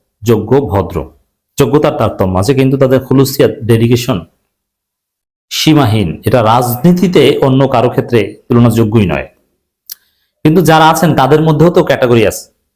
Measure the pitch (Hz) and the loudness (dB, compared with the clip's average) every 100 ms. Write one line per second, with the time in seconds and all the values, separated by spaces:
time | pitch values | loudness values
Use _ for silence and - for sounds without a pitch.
0 | _ _ 107 107 104 135 110 98 85 82 | _ _ -2 -2 0 -2 0 -4 -4 -8
1 | 67 _ _ _ _ - 127 147 156 - | -10 _ _ _ _ -4 0 0 0 -2
2 | 107 - 95 92 104 131 135 135 131 131 | -4 -2 -2 -2 -2 0 0 0 0 0
3 | - 135 131 - 117 - 113 113 117 120 | 0 0 0 0 -2 -2 -2 0 2 -2
4 | 131 95 80 _ _ _ _ _ _ _ | -2 -6 -8 _ _ _ _ _ _ _
5 | _ _ _ _ - - 156 151 123 110 | _ _ _ _ -14 -4 0 2 2 0
6 | 85 - 107 127 110 120 123 117 175 180 | -4 -4 -2 0 2 0 -2 -2 0 2
7 | 185 180 135 - 139 131 135 117 123 127 | 2 2 2 2 0 2 0 0 -2 -2
8 | 117 117 98 - - 120 120 110 107 113 | -2 -2 -2 -8 -2 2 2 2 0 0
9 | 92 69 65 _ _ _ _ _ - - | 0 -4 -8 _ _ _ _ _ -20 -20
10 | _ _ _ _ 156 175 156 160 160 160 | _ _ _ _ 0 0 2 4 4 2
11 | 170 131 131 151 156 147 170 180 151 131 | 0 0 2 2 2 2 2 2 0 0
12 | 123 117 98 - - _ _ | 2 2 0 -4 -16 _ _